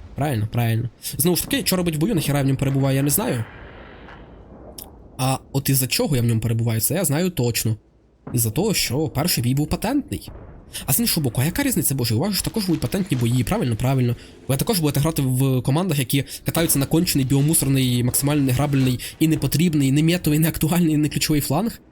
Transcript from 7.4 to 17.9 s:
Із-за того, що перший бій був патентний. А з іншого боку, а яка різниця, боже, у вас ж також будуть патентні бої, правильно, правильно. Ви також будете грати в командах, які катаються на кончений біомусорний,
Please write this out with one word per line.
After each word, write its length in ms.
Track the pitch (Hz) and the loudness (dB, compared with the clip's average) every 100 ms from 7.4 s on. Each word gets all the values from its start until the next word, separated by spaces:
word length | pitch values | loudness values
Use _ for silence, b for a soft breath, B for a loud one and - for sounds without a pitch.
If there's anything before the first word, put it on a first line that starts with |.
| 120 117 110 110 _ _ _ _ - | -2 0 -2 -4 _ _ _ _ -6
Із-за 180 | 123 113 | -2 -2
того, 220 | 143 214 | 0 0
що 360 | - - 127 156 | 0 -2 -2 -2
перший 340 | - 170 147 | -2 -2 0
бій 120 | 123 135 | 0 0
був 140 | 151 | 0
патентний. 600 | 175 208 285 - 101 - - - - - B B | -2 -2 -2 -2 -8 -10 -18 -18 -20 -16 B B
А 80 | |
з 60 | - | -2
іншого 240 | 233 175 | 0 0
боку, 180 | 135 120 | 0 0
а 40 | 143 | -2
яка 180 | 180 | 0
різниця, 320 | 285 196 - 135 | 0 0 0 0
боже, 200 | 120 107 | 0 0
у 40 | |
вас 140 | 196 | 0
ж 100 | 185 | -2
також 220 | - 226 190 | -4 -4 -2
будуть 160 | 151 | -2
патентні 360 | 120 185 180 131 | -2 -2 -2 0
бої, 260 | 117 127 | 2 2
правильно, 320 | 120 214 135 110 | 0 0 0 0
правильно. 400 | 123 135 123 - B B - | 0 2 0 -2 B B -4
Ви 100 | 135 | -2
також 220 | 143 233 | 0 2
будете 200 | 147 135 | 2 2
грати 220 | 160 156 | 0 0
в 400 | 131 127 135 127 | 0 2 2 2
командах, 380 | 120 147 190 147 | 2 0 2 0
які 240 | 147 143 - B - | 0 -2 -2 B -4
катаються 340 | 165 165 139 | 0 2 2
на 60 | 135 | 2
кончений 400 | 160 175 143 131 | 2 2 0 2
біомусорний, 760 | 139 147 160 135 135 127 | 2 4 2 2 2 2